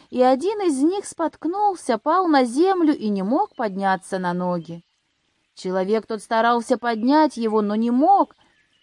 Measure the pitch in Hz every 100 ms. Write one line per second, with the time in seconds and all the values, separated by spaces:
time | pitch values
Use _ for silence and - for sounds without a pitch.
0 | - 240 254 262 359 440 359 262 302 403
1 | - - 311 - 320 381 415 349 - 226
2 | 302 349 359 285 247 254 370 370 311 285
3 | 214 202 190 285 427 - 220 190 196 190
4 | - 196 180 175 180 175 160 170 _ _
5 | _ _ _ _ _ - 185 185 190 220
6 | - 220 - 226 226 240 226 240 240 226
7 | 240 294 302 - 226 214 202 214 233 240
8 | 330 392 302 _ _ _ _ _